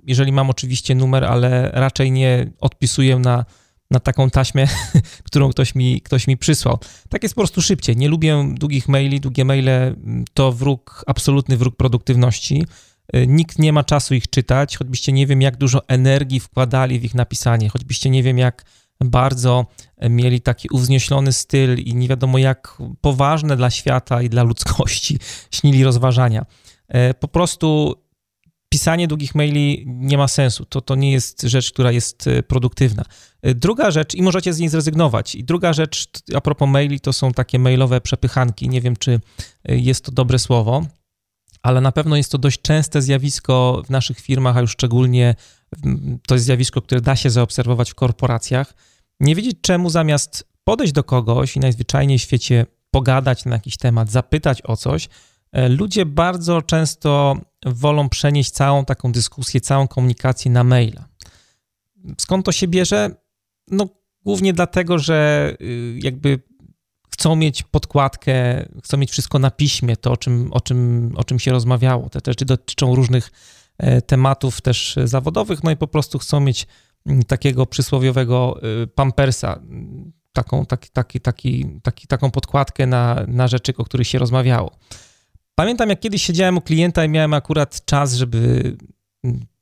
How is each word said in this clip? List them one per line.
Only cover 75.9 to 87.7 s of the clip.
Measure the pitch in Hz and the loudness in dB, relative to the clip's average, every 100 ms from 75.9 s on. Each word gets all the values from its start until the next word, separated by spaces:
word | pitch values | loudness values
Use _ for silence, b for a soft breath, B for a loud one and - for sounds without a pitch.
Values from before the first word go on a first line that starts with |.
| 156 135 135 | -4 -4 -6
chcą | - 147 | -2 0
mieć, | 139 127 - b b _ - | 0 -2 -8 b b _ -2
mm, | 135 | 0
takiego | 117 127 139 127 127 | 2 0 0 0 0
przysłowiowego, | - 127 135 131 131 120 123 127 - 113 110 | -2 -2 0 0 0 0 0 0 -4 -6 -6
y, | 113 | -4
pampersa, | - 139 123 139 120 - | -2 -2 2 0 0 -4
mm, | - 67 - - 135 - - _ | -8 -12 -16 -16 -16 -20 -20 _
taką, | - 120 123 - | -6 -4 -4 -4
taki, | 127 - | -6 -6
taki, | - 120 127 | -6 -6 -4
taki, | - - 127 127 135 - | -4 -4 -4 -4 -6 -6
taki, | - - - | -6 -8 -6
taką | 131 135 | -2 -2
podkładkę | 135 - 143 135 - 131 | -2 -2 -2 -2 -2 0
na, | 127 120 117 101 | 2 0 -2 -2
na | 123 127 | 0 0
rzeczy, | 123 - - | 0 -2 -6
o | |
których | 113 123 120 | -4 -2 -2
się | 131 | 0
rozmawiało. | 127 127 123 120 - - B B B B B _ _ | 0 2 2 0 -2 -10 B B B B B _ _
Pamiętam, | - 185 240 226 | -2 -2 0 0
jak | 190 | -2
kiedyś | 226 202 | -2 -4
siedziałem | - 170 185 180 | -2 0 2 0
u | |
klienta | - 160 175 170 | 0 0 2 0
i | 156 | 0
miałem | 156 156 | 0 0
akurat | 151 - 156 143 | 0 -2 -2 -2